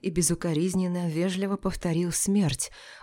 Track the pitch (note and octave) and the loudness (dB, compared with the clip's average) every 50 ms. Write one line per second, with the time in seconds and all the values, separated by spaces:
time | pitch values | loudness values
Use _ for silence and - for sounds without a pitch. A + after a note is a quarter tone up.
0 | - - D#3 F3 E3 - E3+ E3+ - E3+ D#3+ D3+ E3+ F#3+ F3+ F#3+ F#3 F3+ F3 F3+ | -6 -2 0 2 2 2 0 0 0 0 2 2 2 2 2 0 0 0 0 0
1 | F3 E3 D3+ D#3+ F3 F#3+ F3+ F#3+ G3 G3 G3 G3 - F#3+ - - - F3 E3 E3 | -2 0 0 0 0 0 0 -2 -2 -2 -2 -2 -2 -2 -2 0 -2 0 0 2
2 | F3 F3 D#3 - - G3 G3 G#3 F#3+ C#3+ - - - - - - - - - - | 0 0 0 0 0 2 4 4 4 4 2 0 -4 -8 -8 -16 -20 -20 -20 -4